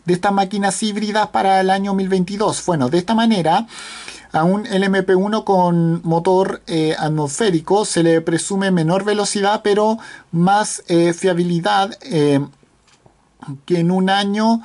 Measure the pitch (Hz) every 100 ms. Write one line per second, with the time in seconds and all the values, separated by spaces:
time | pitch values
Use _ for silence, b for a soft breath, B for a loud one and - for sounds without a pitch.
0 | - 175 202 196 190 208 196 - 220 208
1 | 214 214 208 - 196 190 190 196 202 190
2 | 190 190 180 202 202 - - 165 127 170
3 | 175 226 226 208 156 185 226 B B B
4 | B B B 156 165 202 214 190 196 196
5 | 190 185 202 220 220 190 180 170 165 170
6 | 170 165 180 185 190 - - 165 156 -
7 | 156 156 147 - 226 165 - 196 208 175
8 | 165 165 165 165 - 196 196 180 160 190
9 | 202 208 202 208 196 214 208 208 214 226
10 | B B B 165 180 202 214 - - 170
11 | 170 170 185 175 175 170 208 202 196 -
12 | 277 170 147 139 143 - _ _ _ _
13 | _ _ _ _ - 139 - 175 170 185
14 | 190 196 202 208 220 226